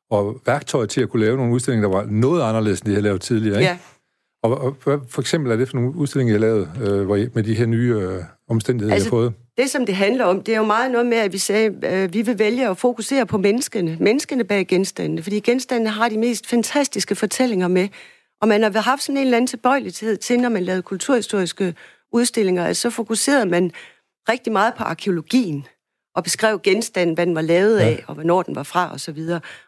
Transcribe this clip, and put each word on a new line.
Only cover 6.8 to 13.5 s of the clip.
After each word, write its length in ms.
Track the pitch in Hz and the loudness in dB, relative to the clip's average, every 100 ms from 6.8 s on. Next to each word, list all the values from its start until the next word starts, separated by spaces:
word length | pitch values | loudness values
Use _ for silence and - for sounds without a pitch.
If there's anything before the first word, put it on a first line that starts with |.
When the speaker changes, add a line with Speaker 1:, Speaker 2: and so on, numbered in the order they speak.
Speaker 1:
øh, 200 | 104 101 98 | -2 0 2
hvor 100 | 101 | 0
I, 120 | 120 | 0
med 80 | 117 | -2
de 120 | 107 | -2
her 120 | 110 117 | 0 0
nye, 280 | 117 123 107 | 2 2 0
øh, 200 | 92 95 - _ - | -2 -6 -10 _ -4
omstændigheder, 440 | 113 - 123 107 | -2 0 -2 0
Speaker 2:
Altså, 120 | 101 220 | 0 2
Speaker 1:
I 40 | |
har 60 | 117 | 0
fået? 160 | 120 107 _ - | 0 -4 _ -2
Speaker 2:
det, 120 | 269 | 0
som 160 | 285 226 | 0 -2
det 80 | |
handler 300 | 190 196 254 | 0 2 2
om, 180 | 190 185 | 2 0
det 120 | 196 | 0
er 40 | 220 | 0
jo 60 | |
meget 260 | 214 214 262 | 2 2 2
noget 160 | 240 240 | 0 2
med, 100 | 233 | 2
at 160 | 202 | 0
vi 60 | 190 | -2
sagde, 360 | - 208 220 - - | 0 2 0 -2 -2
øh, 220 | 185 190 | 0 0
vi 80 | 196 | -2
vil 160 | 226 202 | -2 0
vælge 300 | 214 247 240 | 0 0 -2
at 100 | 185 | 0
fokusere 480 | - 233 - 277 214 | -2 -2 -2 0 0
på 120 | 214 | 0
menneskene, 580 | 196 | 2